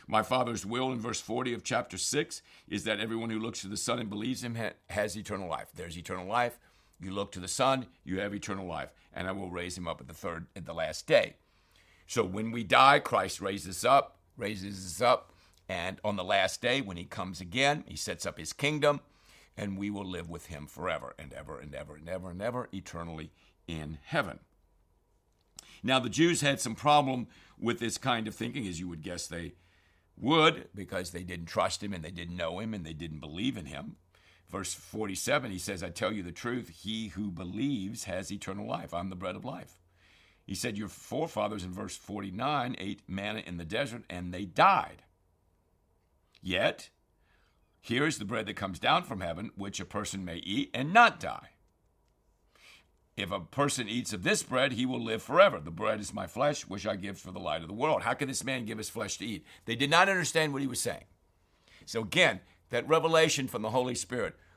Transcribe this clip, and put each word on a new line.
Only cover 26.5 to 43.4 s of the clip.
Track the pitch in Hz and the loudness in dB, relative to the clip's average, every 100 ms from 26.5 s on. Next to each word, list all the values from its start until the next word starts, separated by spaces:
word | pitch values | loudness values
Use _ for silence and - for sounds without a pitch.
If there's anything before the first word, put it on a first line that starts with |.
| 135 | 2
some | 120 | -2
problem | 113 147 147 135 123 113 - - - | 2 6 8 6 0 -4 -12 -20 -2
with | 117 117 | 0 2
this | 117 - | 0 0
kind | 131 117 110 | 0 0 -2
of | |
thinking, | - 120 131 101 | -4 -6 -4 -4
as | 82 | -4
you | 90 | -6
would | 82 | -6
guess | 85 87 - | -6 -6 -6
they | 87 82 - _ _ _ _ _ - | -8 -8 -12 _ _ _ _ _ -4
would, | 123 160 160 160 - | 4 8 8 6 -2
because | 98 92 95 90 | -12 -6 -4 -4
they | 87 | -6
didn't | 90 87 85 | -6 -8 -2
trust | 107 95 - | 0 2 0
him | 104 | -4
and | 92 | -6
they | 78 | -8
didn't | 87 85 87 | -8 -8 -4
know | 82 90 | -4 -2
him | 110 | -4
and | 104 80 | -6 -8
they | |
didn't | 78 85 78 | -8 -8 -8
believe | 73 82 123 113 | -8 -4 -2 -2
in | 71 | -6
him. | 71 - - _ _ _ _ _ | -10 -10 -14 _ _ _ _ _
Verse | 98 92 | -8 -6
forty-seven, | - - 110 104 95 - 143 123 | -8 -10 -6 -4 -2 0 2 0
he | 92 | -4
says, | 95 95 | -4 -4
"I | 90 | -6
tell | 82 101 | -2 -2
you | 107 | -2
the | 87 | -6
truth, | - 120 123 98 | -6 -4 -4 -6
he | 80 101 110 110 | -10 -8 -6 -6
who | 95 104 | -6 -6
believes | 87 87 101 139 127 98 117 | -6 -6 -2 -2 0 -4 -6
has | - 90 92 | -6 -6 -6
eternal | 104 - 101 110 | -8 -8 -8 -4
life. | 87 80 | -6 -4
I'm | 85 95 | -4 -4
the | 90 | -6
bread | 92 98 | -6 -6
of | |
life." | 123 170 - - _ _ _ _ _ _ - | -8 -10 -14 -20 _ _ _ _ _ _ -10
He | |
said, | 98 120 104 | -4 -4 -4
"Your | 104 | -6
forefathers," | - - 127 165 - 104 104 | -10 -6 -4 -2 0 0 -2
in | 92 | -6
verse | 92 101 - | -8 -8 -10
forty-nine, | - 104 98 92 135 147 123 - | -8 -8 -6 -4 -2 0 -2 -4
"ate | 98 - - | -6 -8 -6
manna | 95 104 110 | -4 -4 -6